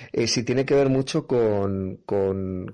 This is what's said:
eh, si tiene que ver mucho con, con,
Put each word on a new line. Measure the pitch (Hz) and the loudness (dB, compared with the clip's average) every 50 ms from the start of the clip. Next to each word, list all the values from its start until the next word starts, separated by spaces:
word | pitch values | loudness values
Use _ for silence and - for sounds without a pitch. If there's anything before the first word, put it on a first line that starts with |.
| - - | -14 -8
eh, | - - 117 | -4 -2 -2
si | 113 - 127 113 | 0 -2 -2 -2
tiene | 120 120 131 135 | 0 0 0 2
que | 135 143 | 2 4
ver | 139 139 135 | 4 4 4
mucho | 131 131 131 - - 160 - | 2 2 0 0 -2 -4 -2
con, | - 131 120 113 107 104 101 98 98 98 95 95 92 90 - _ | 0 2 2 2 2 2 2 0 0 -2 -2 -4 -6 -8 -10 _
con, | - 104 101 98 95 98 98 95 92 92 90 90 110 | -2 0 2 2 2 0 -2 -4 -4 -6 -6 -8 -10